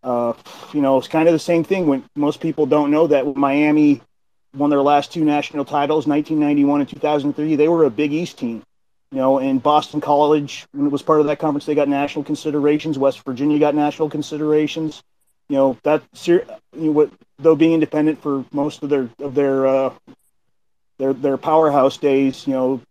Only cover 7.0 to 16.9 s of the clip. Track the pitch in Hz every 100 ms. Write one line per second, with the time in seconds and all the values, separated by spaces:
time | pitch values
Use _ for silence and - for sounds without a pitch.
7 | 147 151 139 143 156 151 151 170 151 110
8 | 147 151 175 - 120 113 - _ _ _
9 | _ 135 131 135 135 135 147 151 - 151
10 | 143 143 147 151 143 - - 143 143 139
11 | - 156 147 151 160 147 151 147 143 139
12 | 143 156 139 151 156 147 143 151 160 139
13 | 135 131 - 123 143 147 143 147 147 -
14 | 156 151 147 151 151 151 151 - 156 -
15 | _ _ _ _ _ 139 269 247 - 156
16 | - - - 175 - - _ - 160